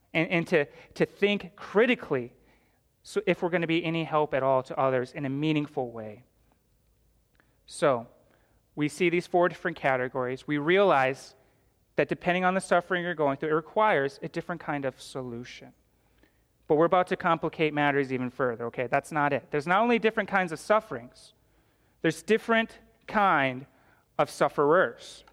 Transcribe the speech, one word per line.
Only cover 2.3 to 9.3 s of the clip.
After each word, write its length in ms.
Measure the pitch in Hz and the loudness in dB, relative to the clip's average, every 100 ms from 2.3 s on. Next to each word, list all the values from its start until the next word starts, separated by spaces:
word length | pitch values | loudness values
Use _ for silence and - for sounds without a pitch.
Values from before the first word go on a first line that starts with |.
| - _ _ _ _ _ _ | -14 _ _ _ _ _ _
so 180 | - 403 190 | -10 -2 -2
if 160 | 175 | 0
we're 80 | 180 | -2
gonna 160 | 175 165 | -2 0
be 180 | 165 | -2
any 200 | 165 165 | -2 -4
help 300 | 156 156 147 | -2 0 0
at 100 | 139 | 0
all 180 | 135 131 | 2 0
to 160 | 127 160 | 0 -2
others 340 | 135 127 123 | 0 0 -2
in 120 | 165 | -6
a 40 | 139 | -6
meaningful 600 | 139 156 151 147 143 120 | -2 0 0 -2 -6 -8
way. 320 | 117 107 107 _ _ _ _ _ _ _ _ _ _ _ _ _ _ - | -8 -14 -16 _ _ _ _ _ _ _ _ _ _ _ _ _ _ -20
So, 400 | - 156 120 120 _ _ _ _ _ _ | 0 2 2 -4 _ _ _ _ _ _
we 140 | - 147 | -4 -4
see 220 | - 175 | 0 2
these 160 | 175 | 2
four 240 | - | 0